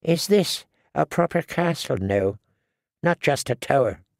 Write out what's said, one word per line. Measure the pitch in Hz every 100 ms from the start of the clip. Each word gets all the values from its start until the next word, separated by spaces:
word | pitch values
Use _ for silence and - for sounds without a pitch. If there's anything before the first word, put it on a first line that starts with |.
Is | - 165 -
this | 208 180 - - _ _ -
a | 151
proper | - 170 175
castle | 160 - 170 160 - 127
now? | 95 98 98 98 _ _ _ _ _ _
Not | 170 170
just | - 139 -
a | 123
tower? | - 139 123 98 _